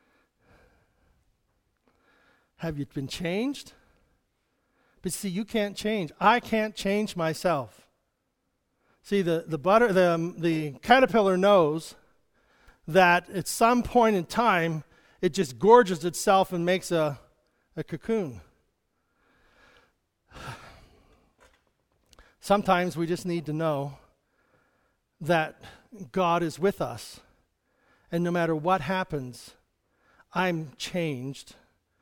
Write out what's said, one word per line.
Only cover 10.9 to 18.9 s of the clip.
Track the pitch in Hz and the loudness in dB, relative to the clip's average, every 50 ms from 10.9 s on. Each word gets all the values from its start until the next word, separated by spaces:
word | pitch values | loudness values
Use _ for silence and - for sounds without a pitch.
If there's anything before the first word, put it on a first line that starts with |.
| 247 269 262 - - 233 202 190 185 | 6 6 6 4 4 4 4 4 2
knows | 180 190 202 202 190 165 147 151 165 - - - _ _ _ _ _ _ _ _ _ _ _ _ _ _ _ _ _ - | 4 4 6 6 6 4 4 0 -4 -8 -12 -20 _ _ _ _ _ _ _ _ _ _ _ _ _ _ _ _ _ -8
that | - 156 190 185 175 175 175 170 - | 0 4 6 6 6 6 4 0 -4
at | - 190 151 | -8 -8 -6
some | - - - 233 226 247 240 - | -6 0 2 2 4 4 2 0
point | - - 247 233 220 208 | 2 2 4 4 4 2
in | 185 160 | 0 -2
time, | - - 220 240 226 190 175 165 165 160 156 - _ _ _ _ _ _ - | -4 -2 0 2 2 2 2 2 0 -4 -6 -8 _ _ _ _ _ _ -4
it | - 180 - | -4 -2 -2
just | 196 185 127 127 110 | -2 -4 -4 -4 0
gorges | 151 202 233 247 233 180 185 147 156 | 6 8 8 8 8 6 0 -4 -4
itself | 175 - - - 214 190 190 185 - 185 | -6 -6 -2 2 4 4 4 4 2 -2
and | 170 170 | -4 0
makes | 175 185 185 - - 175 | 0 -2 -2 -2 -2 -2
a, | 165 156 151 135 - - _ _ _ _ _ _ _ _ _ - | 0 0 -2 -4 -6 -16 _ _ _ _ _ _ _ _ _ -12
a | - 156 | -12 -12
cocoon. | - - - - - 226 226 185 139 117 95 - _ _ _ _ _ _ _ _ _ | -10 -10 -12 -6 -4 -4 -4 -4 -6 -10 -14 -20 _ _ _ _ _ _ _ _ _